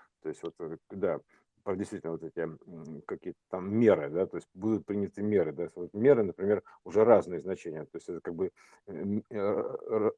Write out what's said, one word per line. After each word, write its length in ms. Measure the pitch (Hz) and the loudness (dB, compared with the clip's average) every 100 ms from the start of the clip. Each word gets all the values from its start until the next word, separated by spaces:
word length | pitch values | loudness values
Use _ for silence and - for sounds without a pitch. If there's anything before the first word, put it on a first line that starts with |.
| _ _ | _ _
То 60 | 78 | -10
есть 120 | 76 | -8
вот, 120 | 82 - | -10 -10
э, 180 | 82 80 _ | -12 -12 _
да, 280 | 98 95 73 - _ _ _ | -4 -2 -2 -6 _ _ _
про 120 | - 95 | -6 -4
действительно 380 | 101 101 82 | -4 -6 -6
вот 100 | 82 | -8
эти, 160 | 80 87 | -8 -6
м, 600 | 80 80 - 82 78 73 - | -6 -8 -16 -16 -14 -14 -10
какие-то 320 | 95 90 - _ | -10 -10 -12 _
там 220 | 92 92 107 | -8 -2 6
меры, 320 | 117 90 71 | 8 6 4
да, 160 | 82 95 | -2 -2
то 120 | 87 | -4
есть 100 | - 92 | -12 -6
будут 300 | 107 107 - | -2 -2 -2
приняты 360 | 101 98 - | -4 -4 -4
меры, 320 | 104 101 78 | 0 2 2
да, 160 | 73 85 - | -2 -8 -8
вот 180 | 87 | -10
меры, 300 | 104 127 127 | 2 4 4
например, 400 | 98 82 98 104 - - 90 | 2 -2 0 0 -2 -16 -2
уже 180 | 95 110 | 4 8
разные 340 | 104 82 85 | 8 6 -4
значения, 420 | 87 92 87 78 78 | -6 -8 -8 -10 -10
то 120 | 82 | -12
есть 120 | - | -10
это 120 | 85 | -10
как 140 | 90 85 | -8 -4
бы, 160 | 92 - _ - - | -4 -6 _ -20 -14
э, 60 | |
м, 300 | 82 101 104 - | -8 -4 -4 -4
э, 80 | 110 | -4
р-, 760 | 98 - - - - 110 107 | -2 -2 -4 -8 -4 0 0